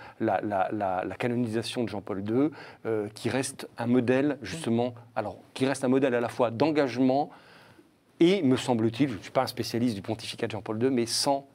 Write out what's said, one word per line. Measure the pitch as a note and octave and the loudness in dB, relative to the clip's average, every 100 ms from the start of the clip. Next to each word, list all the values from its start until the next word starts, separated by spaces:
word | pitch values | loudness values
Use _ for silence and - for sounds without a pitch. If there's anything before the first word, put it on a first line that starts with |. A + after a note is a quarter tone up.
| - - | -16 -4
la, | A2 F#2+ | 0 0
la, | G#2+ G2 F#2 | 0 0 0
la, | G#2+ G2 F#2 | 0 -2 -2
la | F#2 F#2 | -4 -4
canonisation | B2 A#2+ A#2 A2+ A2 B2+ | -2 -2 -2 -2 -4 -4
de | G#2+ | -4
Jean-Paul | G2+ F#2+ F#2+ | -6 -6 -6
deux, | G2+ A#2+ D3+ - - - A2+ | -2 2 0 -2 -16 -10 -4
euh, | A2 G#2 A2 | -2 -4 -6
qui | A#2 | -4
reste | B2 C3 - - - | -2 -4 -8 -14 -6
un | A#2+ | 2
modèle, | B2+ A#2 B2+ D3 C3 | 2 4 2 2 -2
justement, | G2 E3 B2 A#2 B2 A#2 - - | -8 -6 0 0 0 -6 -8 -6
alors, | G#2 - - | -6 -10 -16
qui | - C3 | -2 0
reste | C3 | 0
un | C3 | 2
modèle | C3+ C3 | 2 4
à | A#2+ | 2
la | A#2+ | -2
fois | - A#2 | 0 0
d'engagement | A2+ D3 D3+ C#3 A#2 C3 C3+ E3 - - - - - _ _ _ _ | 2 2 2 0 2 2 2 -2 -8 -20 -20 -20 -20 _ _ _ _
et, | E3+ G3+ | 6 6
me | C3+ B2+ | 4 2
semble-t-il, | C3+ A#2 A2+ A#2 C#3+ | 2 2 2 2 0
je | F#2+ | 0
ne | |
suis | - | -2
pas | C3+ | 0
un | B2 | 0
spécialiste | - A2 A#2 B2 G2 | -4 -4 0 0 -2
du | |
pontificat | F#2+ A2 - - A2+ | -6 -6 -8 -6 -6
de | |
Jean-Paul | G#2 G#2+ A2 | -6 -6 0
deux, | C3 | 2
mais | B2+ A#2 | 2 0
sans | - C#3+ C#3 - | 0 0 0 -4